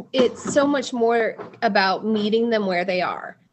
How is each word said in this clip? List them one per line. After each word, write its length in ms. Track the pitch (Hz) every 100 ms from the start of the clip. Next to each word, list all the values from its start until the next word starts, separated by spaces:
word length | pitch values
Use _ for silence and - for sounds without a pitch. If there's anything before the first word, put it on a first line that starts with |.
| -
it's 400 | 262 240 - -
so 120 | 294 285
much 280 | 285 240
more 440 | 247 226 233 214 - - -
about 440 | 233 202 190 - 214
meeting 440 | 220 208 220 233
them 160 | 220 196
where 200 | 175 185
they 160 | 180
are, 360 | 160 85 - - _